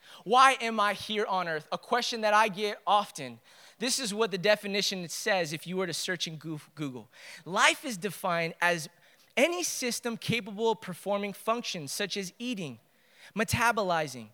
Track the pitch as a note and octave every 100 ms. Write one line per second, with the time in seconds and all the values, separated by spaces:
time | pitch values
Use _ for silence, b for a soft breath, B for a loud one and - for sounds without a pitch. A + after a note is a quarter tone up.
0 | B B F3 B3 C4+ A#3 A#3 A3 G#3 F#3+
1 | - G#3+ G#3+ F#3+ E3+ D#3 - F3+ - A#3+
2 | A#3 A#3 G#3+ G#3 A3+ F3+ G#3 G#3+ - G#3
3 | G3+ - C3 A#2 B B B - B3 A#3+
4 | A#3 G3+ A3 F#3+ G3 G#3 G3+ G3+ F#3+ F#3+
5 | E3+ - A3+ F#3+ D#3+ D#3 E3 F#3 F#3 D3+
6 | - F3+ F3 D#3 D#3 D3+ - - D3 B2
7 | G#2 B B B D#3 G3 C#4+ E4 D4 G3
8 | G3 - F#3+ E3+ E3 - F3 E3+ - _
9 | b b b - D#4 F4 E4 - B3 -
10 | A#3+ A3+ - A3+ G#3 G3+ A3+ A3 - E3+
11 | F#3+ G3+ G3+ F#3 - A#3 - F3+ C#3 -
12 | G3+ G3+ F#3 - A#3+ G#3+ D#3 A#2 _ B
13 | B B B G3 A3 A#3 A#3 A3+ F#3+ E3
14 | D#3 B2 A2